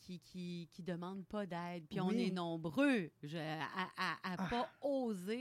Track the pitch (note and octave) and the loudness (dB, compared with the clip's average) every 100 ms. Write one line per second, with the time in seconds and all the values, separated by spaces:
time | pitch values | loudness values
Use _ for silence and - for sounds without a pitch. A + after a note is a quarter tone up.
0 | - F3+ - F#3 F3 F3 E3 - F3 F3 | -12 -14 -12 -10 -8 -8 -10 -8 -6 -4
1 | F3 G3 F3+ G#3+ G3+ E3+ F3 F3 D3+ G3 | -6 -8 -6 -6 -4 -4 -6 -8 -6 0
2 | F#3 A3+ F#3 F#3 E3+ E3 D#3+ C#3+ C#4+ B3 | 2 4 2 2 0 0 2 6 6 6
3 | E3 - D3 E3 D3+ D#3 C#3+ - F#3 - | 2 -4 -8 -4 -2 -2 -2 -2 -2 0
4 | F#3 D#3 F#3 F3+ F3+ A#3+ - - C#4 C#4 | -2 -2 -4 -2 0 0 -2 -2 0 2
5 | A#3+ G3 F3+ A#3 | 2 0 -2 -2